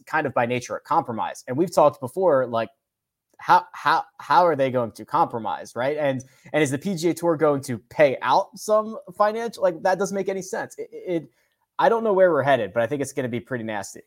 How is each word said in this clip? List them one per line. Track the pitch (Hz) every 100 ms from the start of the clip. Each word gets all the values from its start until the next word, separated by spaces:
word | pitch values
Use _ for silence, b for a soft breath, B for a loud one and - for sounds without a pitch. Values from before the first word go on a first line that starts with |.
| -
kind | 156 147
of |
by | 131 120
nature | 123 - 95
a |
compromise. | - 156 127 110 85 - -
And | 131
we've | 180
talked | 180 147 -
before, | 127 185 185 135 123
like, | 117 113 _ _ _ _ _ _ -
how, | - 175 -
how, | - 147 160 - -
how | - 151 180
are | 139
they | 135
going | 127 113
to | - 110
compromise, | 151 151 120 107 71 101 117
right? | 131 151
And, | 143 131 127 B B
and | 151
is | 151
the | 139
P | 190 175
G | 170
A | 160
Tour | 170 156
going | 156 139
to | 127 117
pay | - - 156 170
out | 117 156 - 220
some | - 214 214 220 - 175
financial? | 208 220 233 -
Like, | 185 165
that | 190 185
doesn't | 190 196
make | 190
any | 190
sense. | 180 214 135 -
It, | -
it, | 156 147 170 143 _ _ _ _ -
I | 175
don't | 226
know | 226
where | 190 185
we're | 151
headed, | 131 135 101
but | 117
I | 113
think | 143
it's | 131
gonna | - 127
be | 117
pretty | - 123
nasty. | 110 107 98 -